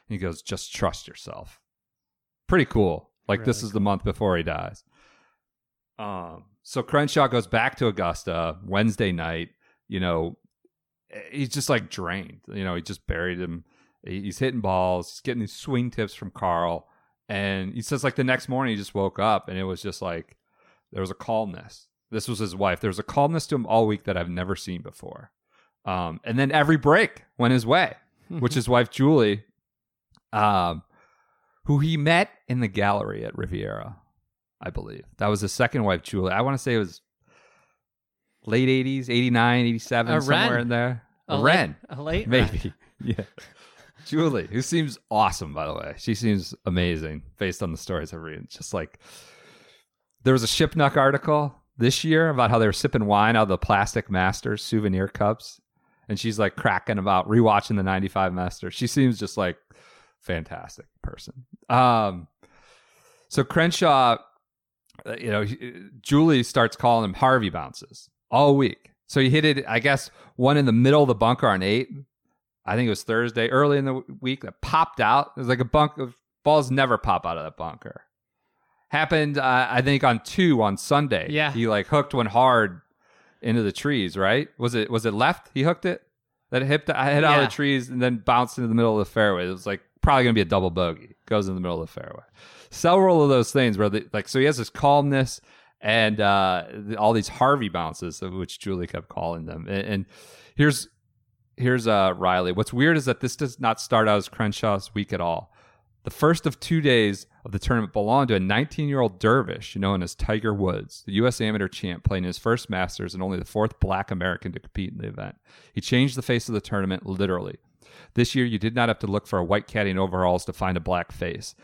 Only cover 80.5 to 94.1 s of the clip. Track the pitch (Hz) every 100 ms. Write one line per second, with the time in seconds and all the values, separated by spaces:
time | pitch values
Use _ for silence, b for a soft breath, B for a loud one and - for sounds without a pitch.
80.5 | 127 107 98 - 147 147 98 85 151 151
81.5 | 117 113 104 95 147 143 131 107 117 131
82.5 | 120 104 90 _ _ b b b b 117
83.5 | 117 104 - 143 135 92 90 95 123 -
84.5 | - 120 117 107 113 113 104 139 180 -
85.5 | 131 147 170 185 175 _ _ _ _ _
86.5 | 127 135 151 - 143 135 147 156 147 131
87.5 | - 143 135 123 127 123 120 98 123 123
88.5 | - 120 113 117 107 98 113 104 90 90
89.5 | 92 101 98 - _ - 139 123 110 87
90.5 | 98 92 85 87 80 - - - 107 95
91.5 | 92 90 82 80 - - - - B B
92.5 | B B - 170 185 190 165 143 131 113
93.5 | 139 123 98 104 104 -